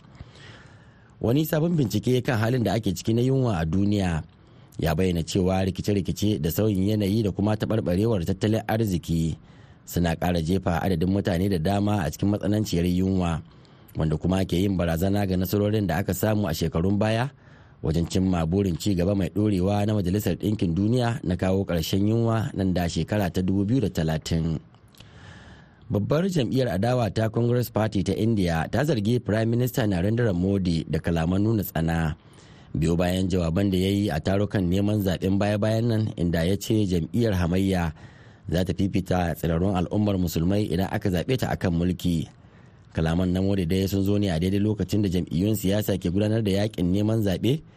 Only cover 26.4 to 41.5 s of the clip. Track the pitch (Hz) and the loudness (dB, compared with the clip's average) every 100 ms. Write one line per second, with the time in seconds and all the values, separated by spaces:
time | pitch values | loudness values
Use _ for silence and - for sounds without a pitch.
26.4 | 110 131 123 87 117 127 107 110 110 117 | 0 0 0 0 0 0 0 0 -2 0
27.4 | 117 123 113 107 110 101 92 - 110 107 | 0 0 0 -2 0 0 0 0 2 2
28.4 | 87 82 - 107 143 123 101 120 - 107 | 2 0 -2 -2 0 0 0 0 0 0
29.4 | 113 120 123 135 107 90 98 113 117 87 | 2 0 0 0 0 0 0 2 2 2
30.4 | 95 101 90 80 - 80 87 85 82 95 | 2 2 2 0 -2 -4 0 0 2 2
31.4 | 107 110 87 87 82 82 80 80 - - | 2 0 -2 -2 0 0 -2 -4 -12 -20
32.4 | - - - - 80 85 90 92 95 90 | -20 -20 -8 -2 0 2 0 0 0 0
33.4 | 82 87 101 92 95 101 104 76 95 98 | 0 0 2 2 2 0 0 -2 0 0
34.4 | 104 107 87 95 101 107 95 82 95 98 | 0 0 0 2 2 0 0 0 0 0
35.4 | 101 104 107 113 117 107 107 - 85 82 | 0 0 0 0 0 0 -2 -2 -2 0
36.4 | 85 98 - 110 98 87 78 107 117 92 | 0 -2 0 0 2 0 -2 0 0 0
37.4 | 85 92 98 92 82 - - - - - | 0 2 2 0 -2 -6 -16 -20 -20 -18
38.4 | - 82 92 - 101 101 90 90 85 76 | -4 -2 0 0 0 0 0 0 0 -2
39.4 | 80 82 95 90 85 107 104 95 87 82 | 0 0 0 0 0 0 0 0 0 0
40.4 | 85 101 107 87 95 101 101 90 - 131 | 2 2 0 -2 -2 -2 0 0 0 -2
41.4 | - | -2